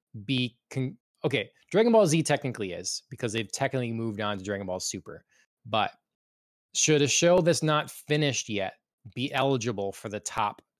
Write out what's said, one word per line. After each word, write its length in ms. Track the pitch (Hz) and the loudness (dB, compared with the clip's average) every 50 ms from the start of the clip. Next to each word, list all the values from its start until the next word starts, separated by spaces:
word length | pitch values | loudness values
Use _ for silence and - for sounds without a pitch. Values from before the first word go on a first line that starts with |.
| _ _ - 110 98 | _ _ -18 -12 -6
be 320 | 98 135 127 127 120 - _ _ _ | -2 -2 0 0 -2 -4 _ _ _
con-, 260 | - 135 131 131 196 - _ _ _ _ - | -6 -4 -4 -4 -6 -10 _ _ _ _ -2
okay, 260 | 151 135 123 98 - - _ _ _ | -2 0 -2 -2 -4 -10 _ _ _
Dragon 200 | - 196 226 233 | 0 2 4 6
Ball 160 | 226 220 208 | 6 6 6
Z 160 | 160 147 165 151 | 6 4 2 2
technically 500 | - 147 135 - 131 110 - 104 92 87 | 2 0 0 -2 -4 -6 -4 -6 -6 -6
is, 300 | 85 92 - - - - _ | -8 -6 -8 -8 -8 -10 _
because 220 | - - - 113 101 | -8 -6 -4 -4 -2
they've 180 | 113 110 95 | -4 -4 -4
technically 420 | - - 135 131 - 131 123 117 113 | -4 -4 -2 -2 -2 -2 -4 -4 -4
moved 280 | 113 113 113 104 101 | -4 -4 -4 -4 -4
on 180 | 107 104 104 98 | -4 -4 -4 -4
to 60 | 92 | -6
Dragon 220 | 101 104 98 98 | -6 -6 -6 -4
Ball 120 | 92 90 92 | -6 -6 -6
Super. 440 | - - - 95 - - - - - _ _ _ _ _ _ _ _ | -6 -6 -8 -8 -12 -14 -16 -18 -20 _ _ _ _ _ _ _ _
But 260 | 113 107 110 101 - - _ _ _ _ _ _ _ _ _ _ _ _ _ _ _ - | -2 0 0 0 0 -2 _ _ _ _ _ _ _ _ _ _ _ _ _ _ _ -2
should 280 | - - - 156 147 147 | 0 4 4 6 4 4
a 60 | 135 | 4
show 320 | - - 165 170 175 185 | 4 4 6 6 6 6
that's 220 | 165 170 160 - - | 6 4 2 2 2
not 260 | 156 151 151 147 135 | 2 2 2 0 -2
finished 580 | - - - - 151 151 151 143 120 - - - | -8 -14 -4 -2 0 2 2 2 0 -2 -4 -4
yet 260 | 110 98 95 95 - _ _ _ _ _ - 110 - | -4 -4 -4 -4 -6 _ _ _ _ _ -20 -14 -8
be 180 | 123 123 143 143 | -6 -6 -2 -2
eligible 580 | 135 135 139 139 127 107 123 110 95 98 98 95 | 0 2 2 0 0 0 -2 -4 -4 -6 -6 -8
for 160 | - - 110 | -10 -10 -8
the 120 | 104 104 | -8 -8
top 420 | - - - 120 107 104 101 - _ _ _ | -8 -6 -4 -2 -2 -2 -4 -8 _ _ _